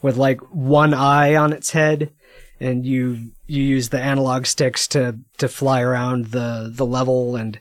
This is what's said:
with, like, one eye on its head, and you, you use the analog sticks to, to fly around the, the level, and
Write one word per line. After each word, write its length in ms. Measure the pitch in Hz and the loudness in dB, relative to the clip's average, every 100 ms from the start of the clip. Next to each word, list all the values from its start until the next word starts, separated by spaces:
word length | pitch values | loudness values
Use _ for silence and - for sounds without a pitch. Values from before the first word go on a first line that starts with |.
with, 140 | 139 123 | -2 2
like, 240 | 135 123 - | 2 0 -4
one 400 | 175 131 147 151 | -4 2 4 4
eye 420 | 139 139 143 143 151 | 4 4 4 4 4
on 160 | 151 | 2
its 200 | 151 - | 0 -4
head, 400 | 160 156 151 147 - _ - - - | 0 2 2 -2 -8 _ -20 -20 -8
and 240 | 131 127 127 | -4 -2 -2
you, 460 | 131 127 120 117 - - | -2 -2 -4 -10 -16 -8
you 160 | 143 | -2
use 260 | 139 135 117 | 0 0 0
the 100 | 131 | -4
analog 460 | 135 139 131 127 127 | -2 0 0 0 -2
sticks 420 | - 131 120 - | 0 0 0 -2
to, 280 | 147 127 113 - _ | 0 0 -4 -14 _
to 80 | 131 | -6
fly 340 | - 139 131 | -2 0 2
around 440 | 123 123 123 127 113 | 2 0 -2 -2 -4
the, 440 | 123 120 117 113 | -4 -4 -6 -8
the 120 | 117 127 | -4 -2
level, 500 | 127 127 127 123 123 | 0 0 0 0 -4
and 200 | 110 104 | -6 -10